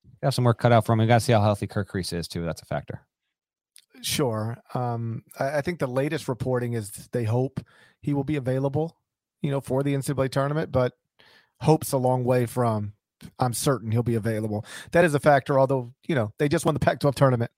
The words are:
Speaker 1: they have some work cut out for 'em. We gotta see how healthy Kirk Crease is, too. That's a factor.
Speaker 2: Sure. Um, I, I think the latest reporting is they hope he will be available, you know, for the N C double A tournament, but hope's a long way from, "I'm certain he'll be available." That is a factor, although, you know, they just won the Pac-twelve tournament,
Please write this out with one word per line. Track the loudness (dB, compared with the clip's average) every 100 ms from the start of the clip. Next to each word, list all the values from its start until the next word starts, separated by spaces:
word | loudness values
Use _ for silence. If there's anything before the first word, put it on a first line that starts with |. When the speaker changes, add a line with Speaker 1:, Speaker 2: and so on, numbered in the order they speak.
| _ -4
Speaker 1:
they | -2
have |
some | 2
work | 4 4
cut | 6
out | 4
for | 4
'em. | 2
We | 4
gotta | 4
see | 4
how | 4
healthy | 4 0 -4
Kirk | -6 -4
Crease | -6 -4
is, | -6 -6
too. | -6
That's | -6 -8
a | -6
factor. | -8 -8 -16 _ _ _ _ _ _ _ _ _ -12
Speaker 2:
Sure. | -6 -2 -2 -2 -4 -8 -8
Um, | -6 -4 -4 -6 -8 -10 -6
I, | -4 -2
I |
think | -4 -4
the | -4
latest | -2 -2 -4 -6
reporting | -6 -2 -2 -2
is | -6 -8 -14 -6
they | -4
hope | 0 0 -2 -6 -14 _ _ _
he | -4
will | -2
be | -2 -4
available, | -2 -2 -2 -2 -4 _ _ _ _ _
you | -4
know, | -4
for | -2 -2
the | 0
N | -2
C | -2
double | -2
A | -2
tournament, | 0 -2 -2 -2
but | 0 0 -4 _ _ _ _ _ -2
hope's | 2 2 2
a | 0
long | 0 0
way | 2 2 0
from, | 0 0 0 -4 -10 _ _ -10 -2
"I'm | -2
certain | 0 -2 -2 -2
he'll | -2
be | 0
available." | -2 -2 -4 -4 -6 -8 -16 0
That | 2
is | 4
a | 4
factor, | 4 4 4 2
although, | 2 0 -4 -10 -2
you |
know, | 0 0 -2
they | 0
just | 0
won | 0
the | 0
Pac-twelve | 0 0 0 4
tournament, | 4 2 -2